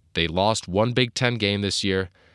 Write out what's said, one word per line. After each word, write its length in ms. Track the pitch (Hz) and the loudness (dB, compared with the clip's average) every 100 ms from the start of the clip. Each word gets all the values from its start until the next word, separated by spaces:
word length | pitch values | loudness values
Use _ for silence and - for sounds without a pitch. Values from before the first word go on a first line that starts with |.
| _ | _
They 140 | - 82 | -2 -2
lost 400 | 85 104 113 - | 2 2 0 -2
one 260 | 92 117 | 0 2
Big 220 | 123 123 - | 2 0 0
Ten 200 | 123 120 | -2 0
game 260 | 101 101 | 0 0
this 220 | 101 - | -2 -2
year. 260 | 101 95 92 _ _ | 0 0 -2 _ _